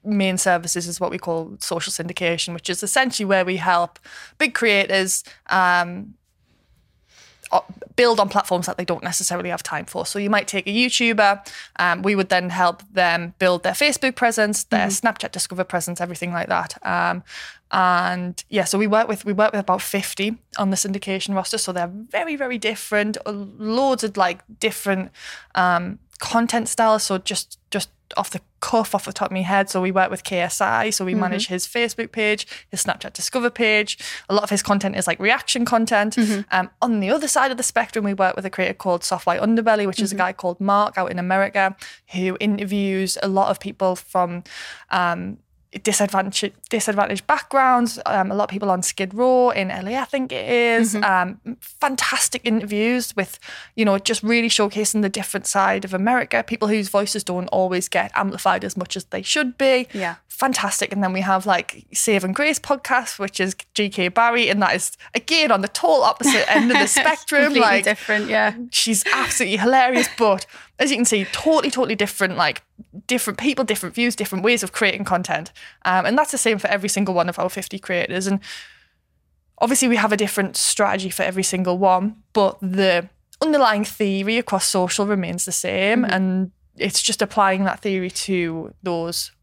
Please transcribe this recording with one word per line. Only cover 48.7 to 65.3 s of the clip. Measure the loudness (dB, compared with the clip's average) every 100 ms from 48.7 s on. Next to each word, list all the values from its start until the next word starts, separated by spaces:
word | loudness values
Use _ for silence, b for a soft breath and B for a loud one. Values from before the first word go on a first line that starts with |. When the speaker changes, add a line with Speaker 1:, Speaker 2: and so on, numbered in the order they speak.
Speaker 1:
on | 0
Skid | -2 -4 -6
Row | 0 4 6 4
in | 2 -4
L | -4 -6
A, | -6
I |
think | -4 -4 -4
it | -6 0
is. | 2 2 2 2
Speaker 2:
Mm-hmm. | 2
Speaker 1:
Um, | 2 2 0 -6 -14 -14
fantastic | -16 -2 -2 0 -2 -2 -2 -2
interviews | 0 0 0 0 0 0 -2 -4
with, | -6 -8 B B B
you | 0
know, | 2 2
just | 0 -2
really | 2 2 2
showcasing | 2 0 0 0 0
the | 0
different | -2 -6 -6 -2
side | 0 2 0
of | -4
America, | -2 0 0 0 -2 -2
people | -4 0
whose | 0 0
voices | 0 0 -4
don't | -4 -6 -2
always | -2 0 -2 0
get | -2 0
amplified | -2 -2 0 0 0
as | -2 -8
much | -8 -8
as | -8
they | -8
should | -2 0 0 0
be. | 2 2 0
Speaker 2:
Yeah. | -6 -6 -8 _
Speaker 1:
Fantastic. | -2 0 0 -2 -2 -4
And | 0
then | -2
we | 0
have, | 0 0
like, | 2 0 0 -14 -8
Save | -4 2 2
and | 2 0
Grace | 0 0
podcast, | -2 -2 2 0 0 -6
which | -6 -2
is | -4 -4 -8
G | -4 -2
K | 0 0
Barry, | 4 4 4 2
and | 2
that | 2 2
is, | -2 -8 B
again, | -6 0